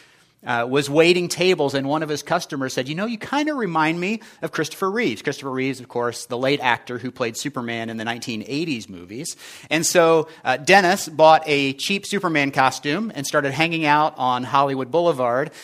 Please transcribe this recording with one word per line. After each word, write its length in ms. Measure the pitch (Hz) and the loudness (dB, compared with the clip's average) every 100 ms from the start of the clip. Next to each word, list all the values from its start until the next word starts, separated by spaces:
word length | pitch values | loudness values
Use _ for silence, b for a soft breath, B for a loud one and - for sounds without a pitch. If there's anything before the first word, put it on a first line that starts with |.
| b b b b 120 | b b b b -4
uh, 220 | 120 123 | -4 0
was 180 | 139 139 | -2 2
waiting 400 | 151 170 180 175 | 4 6 4 0
tables, 440 | 165 180 170 139 | 0 2 2 0
and 140 | 135 135 | 0 -2
one 160 | 156 | -4
of 60 | 151 | -4
his 120 | 147 | -6
customers 520 | - 175 - 143 131 | -2 -4 -4 -6 -4
said, 140 | 143 127 | -4 -6
"You 60 | |
know, 140 | 160 220 | -6 -6
you 100 | 220 | -8
kinda 380 | - 285 302 277 | -6 -4 -2 -4
remind 440 | 190 160 156 175 | -2 0 0 0
me 220 | 185 220 B B | -4 -6 B B
of 80 | 160 | -6
Christopher 400 | - 151 - 190 | -4 -6 -4 -4
Reeves." 320 | 220 190 104 | -2 -2 -2
Christopher 260 | 147 139 135 | -6 -6 -8
Reeves, 300 | 131 135 123 | -4 -4 -6
of 80 | 120 | -8
course, 400 | 120 120 113 - | -6 -6 -6 -10
the 100 | 120 | -4
late 220 | 131 143 | 0 0
actor 400 | 123 113 - 123 | 0 0 -4 -10
who 100 | 123 | -10
played 280 | 120 117 113 | -6 -6 -6
Superman 520 | 147 135 117 117 113 | -8 -6 -6 -6 -8
in 80 | 113 | -6
the 80 | 110 | -6
nineteen 380 | 117 123 110 98 | -6 -8 -8 -6
eighties 420 | 143 170 117 98 | -6 -4 -6 -10
movies. 480 | 90 87 117 170 - B B B | -16 -16 -14 -12 -14 B B B
And 120 | 156 | 0
so, 440 | 160 175 165 160 151 B 120 | 2 4 6 4 2 B -2
uh, 120 | 127 | 0
Dennis 520 | 147 196 180 196 160 | 6 6 6 2 -2
bought 320 | 151 156 156 156 | 6 8 8 6
a 260 | 143 139 | 0 0
cheap 320 | 135 - 196 - | -2 -4 -4 -2
Superman 460 | 202 180 151 139 | -2 0 0 2
costume 600 | 139 131 - 147 175 226 147 | 4 2 2 -4 -4 -4 -8
and 100 | 135 | -2
started 260 | 151 139 | 0 0
hanging 340 | 131 165 165 151 | 0 0 0 2
out 280 | 147 151 - | 4 2 0
on 260 | 127 123 | -2 0
Hollywood 480 | 120 139 139 131 123 | 0 2 2 0 0
Boulevard 580 | 160 170 135 120 127 151 B | 2 2 2 0 0 -2 B